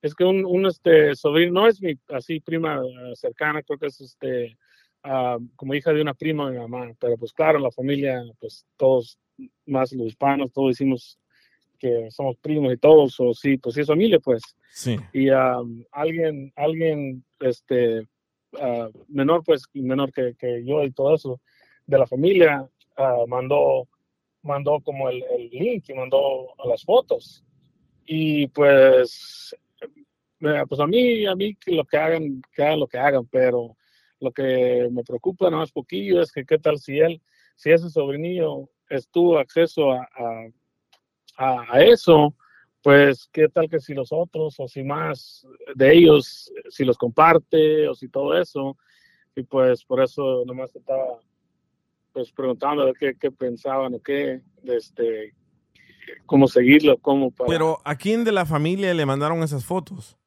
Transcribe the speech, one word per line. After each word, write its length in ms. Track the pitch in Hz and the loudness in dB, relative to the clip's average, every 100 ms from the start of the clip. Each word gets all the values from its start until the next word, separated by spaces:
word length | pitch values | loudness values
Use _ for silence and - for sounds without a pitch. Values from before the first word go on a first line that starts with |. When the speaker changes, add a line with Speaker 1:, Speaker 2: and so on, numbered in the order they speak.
Speaker 1:
es 100 | 156 | -8
que 120 | 151 | -2
un, 200 | 180 190 | 0 0
un, 220 | 190 180 190 | 0 0 0
este, 480 | 175 - 160 151 | -2 4 6 6
sobrino, 460 | 135 151 156 175 180 | 0 0 0 2 4
no 80 | 220 | 2
es 120 | 202 | 2
mi, 160 | 185 139 _ | -4 -8 _
así, 320 | 139 - 160 | -12 -8 -10
prima, 360 | - 165 160 143 | -6 -4 -4 -4
eh, 380 | 127 127 123 | -8 -10 -18
cercana, 480 | 117 127 117 151 151 | -10 -10 -4 -4 -4
creo 160 | - 143 | -8 -8
que 80 | 147 | -8
es, 140 | - | -12
este, 580 | 131 _ 135 127 117 113 _ _ _ _ | -20 _ -6 -6 -8 _ _ _ _ _
ah, 340 | 139 131 123 120 120 | -6 -4 -2 -4 -10
como 200 | _ 135 | _ -8
hija 180 | 143 165 | -4 -2
de 100 | 151 | 0
una 120 | 151 | -2
prima 320 | 135 156 151 139 | -4 -6 -4 -6
de 100 | 127 | -8
mi 20 | |
mamá, 340 | 117 123 120 117 | -10 -12 -14 -8
pero, 180 | 123 113 | -4 -4
pues, 160 | 117 | -6
claro, 280 | - 156 151 | -2 0 2
la 100 | 131 | -2
familia, 500 | 120 131 143 139 127 120 113 | -4 -6 -4 -4 -6 -10 _
pues, 260 | 113 - _ _ | -20 -20 _ _
todos, 400 | 135 131 117 _ _ _ - _ | 2 2 0 _ _ _ -20 _
más 280 | - 139 127 | -6 -2 -2
los 160 | 131 113 | -4 -8
hispanos, 440 | 107 139 139 131 | -2 0 0 -2
todos 180 | - 135 | 0 0
decimos 500 | 123 139 127 - _ _ _ _ _ _ _ | 0 -2 -2 -6 _ _ _ _ _ _ _
que 320 | 127 117 113 | -4 -4 -4
somos 260 | - 139 123 | -8 -8 -6
primos 340 | 151 151 139 | -4 -2 -2
y 60 | 123 | 2
todos, 420 | 151 156 139 - | 8 8 6 0
o 120 | 123 | -2
sí, 260 | 117 143 135 | 0 -2 -2
pues, 180 | 123 120 | -2 -6
sí 60 | |
es 40 | 147 | -2
familia, 320 | 156 220 170 | 2 4 2
pues. 240 | 139 117 - _ _ | 2 -4 -4 _ _
Speaker 2:
Sí. 260 | - 127 107 98 | -12 -8 -8 -6
Speaker 1:
Y, 160 | 135 135 | -2 0
ah, 320 | 135 127 123 120 117 120 | 2 0 -2 -10 -16 -18
alguien, 600 | 143 156 165 160 147 135 - | -8 -6 -4 -6 -6 -14 -6
alguien, 680 | 147 160 165 151 139 131 _ _ | -6 -2 -4 -4 -8 -12 _ _
este, 680 | 131 120 _ 127 120 113 110 _ _ _ _ - | -6 -6 _ -2 0 -2 -8 _ _ _ _ -10
ah, 280 | 135 117 113 107 _ | -8 -6 -10 -16 _
menor, 380 | 143 139 170 | -4 0 0
pues, 180 | 160 147 - | 0 -2 -2
menor 400 | 139 127 135 139 | -10 -6 -4 -4
que, 220 | 135 127 120 | -4 -6 -6
que 280 | 123 120 | -8 -8
yo 180 | 123 147 | -4 -4
y 80 | 143 | -4
todo 240 | 131 139 | -2 0
eso, 260 | 156 139 127 _ _ _ _ - | 0 -2 -14 _ _ _ _ -2
de 100 | 135 | 0
la 120 | 123 | 0
familia, 600 | 131 165 190 165 143 135 _ _ - | 0 0 4 4 2 -8 _ _ -4
ah, 280 | 135 123 117 | -2 0 -2
mandó, 580 | 127 127 139 143 135 127 _ _ _ _ _ | -4 -2 0 2 0 -4 _ _ _ _ _
mandó 380 | 147 143 143 151 | -10 -6 -2 -4
como 280 | 147 139 131 | -4 -8 -6
el, 140 | 127 127 | -6 -6
el 180 | 123 117 | -8 -8
link 340 | 123 214 233 - | -6 -6 -6 -10
y 60 | |
mandó 540 | 131 127 135 139 131 127 - | -12 -2 0 0 -4 -10 -12
las 180 | 131 113 | -6 -6
fotos. 640 | - 233 269 - - - _ _ _ _ _ _ - | 0 0 0 -6 -6 -20 _ _ _ _ _ _ -8
Y, 360 | 156 156 151 139 | -4 -2 -2 -4
pues, 1080 | 147 143 139 135 127 123 - - - - - _ _ | 2 6 8 8 6 2 -6 -20 -20 -20 -20 _ _
eh, 840 | - _ _ _ _ _ 151 147 143 | -18 _ _ _ _ _ -2 -2 -4
pues, 140 | 139 | -2
a 60 | 147 | 0
mí, 400 | 220 247 226 208 | 2 2 0 -2
a 80 | |
mí 200 | 185 208 202 | -2 -6 -8
que 160 | - | -4
lo 120 | 170 | -4
que 140 | 143 147 | -2 -2
hagan, 420 | 160 165 156 131 - | 0 -2 -4 -10 -12
que 80 | - | -2
hagan 180 | 147 156 | -2 0
lo 60 | 135 | -4
que 100 | 123 | -2
hagan, 300 | 139 135 120 | 0 0 -2
pero 500 | 131 127 123 117 _ _ _ _ _ | 0 0 0 -6 _ _ _ _ _
lo 140 | 135 | -10
que 560 | 120 135 127 123 123 123 | -6 -2 0 0 0 -2
me 140 | 123 | -6
preocupa 460 | 120 120 185 185 185 | -8 -8 -8 -2 -2
nada 80 | 160 | -2
más 140 | 156 | -6
poquillo 500 | - 127 185 202 180 | -8 -10 -10 -2 0
es 100 | 160 | 0
que 140 | - 131 | -6 -2
qué 120 | 156 | 0
tal 200 | 156 147 | 0 -4
si 200 | - 143 | -6 0
él, 200 | 160 165 _ _ _ | 0 0 _ _ _
si 160 | _ 151 | _ 2
ese 200 | 165 170 | 2 2
sobrinillo 800 | 156 139 143 165 180 156 139 139 _ _ | -4 -4 -6 -6 -4 -4 -4 -14 _ _
es, 200 | 139 - | -8 -4
tuvo 300 | 175 175 165 | 2 4 4
acceso 540 | 135 165 165 - 143 | 2 0 0 2 0
a, 160 | 127 127 - | 0 -6 -10
a, 300 | 117 113 113 _ _ _ _ _ _ _ _ - | -10 -10 -16 _ _ _ _ _ _ _ _ -6
a, 300 | 135 127 - | -4 -4 0
a 120 | 123 | 6
eso, 520 | 185 233 - 156 147 - _ _ _ _ | 6 6 6 6 6 -2 _ _ _ _
pues, 460 | 143 143 143 131 _ | 6 6 6 2 _
qué 180 | - 156 | 0 0
tal 180 | 170 160 | 2 -2
que 100 | 160 | -4
si 140 | 139 | -6
los 180 | 139 123 | -10 -6
otros, 480 | 156 175 160 156 - | -6 -6 -6 -8 -8
o 100 | 131 | -14
si 140 | 139 | -10
más 640 | 135 147 160 139 - - _ - - | -8 -6 -6 -10 -14 -20 _ -20 -18
de 180 | 123 135 | 2 6
ellos, 580 | 170 165 151 - - - - - | 8 10 8 4 -14 -20 -20 -20
si 160 | - 131 | -4 0
los 100 | 120 | 0
comparte, 920 | 120 120 160 156 - 160 156 156 151 | -2 4 6 6 2 2 2 2 0
o 60 | |
si 140 | 127 131 | -4 -8
todo 320 | 139 139 165 | -6 -2 -2
eso, 380 | 175 143 135 139 _ _ _ _ _ - | -2 -6 -8 -10 _ _ _ _ _ -14
y, 60 | |
pues, 420 | 123 135 127 120 | -6 0 2 0
por 180 | _ 127 | _ -2
eso 420 | 131 - 135 127 123 | -2 -2 -4 -4 -4
nomás 280 | 127 131 | -8 -12
estaba, 440 | 123 120 135 131 117 _ _ _ _ _ _ _ _ _ | -14 -8 -6 -6 -10 _ _ _ _ _ _ _ _ _
pues, 200 | - 123 | -12 -12
preguntando 500 | - 131 120 147 147 | -6 -6 -4 -4 -2
a 40 | 135 | -4
ver 80 | 127 | -4
qué, 160 | 139 123 | -6 -4
qué 100 | 139 | -8
pensaban 640 | 131 127 117 139 131 131 | -6 -10 -8 -6 -4 -6
o 60 | 123 | -8
qué, 400 | - 143 143 131 _ _ | -6 -6 -6 -8 _ _
este, 680 | 131 120 - - 117 110 107 _ _ _ _ _ _ _ - - | -6 -6 -6 -6 -6 -6 -12 _ _ _ _ _ _ _ -20 -20
cómo 240 | - 139 135 | 0 4 6
seguirlo, 480 | - 123 147 151 131 | 4 6 6 6 2
cómo 320 | - 139 131 | 2 0 -2
para 180 | - 127 | -4 -2
Speaker 2:
Pero, 320 | 165 160 160 | 0 0 -2
¿a 100 | 143 147 | -6 -6
quién 280 | 196 226 | -2 -2
de 80 | 226 | 0
la 140 | 202 160 | -2 -2
familia 480 | 156 156 190 190 | -2 -2 -2 -2
le 100 | 170 | 0
mandaron 380 | 139 139 147 165 | 0 -2 -2 -2
esas 220 | 160 143 | -4 -6
fotos? 520 | - 185 - 190 - _ | -6 -8 -8 -18 -18 _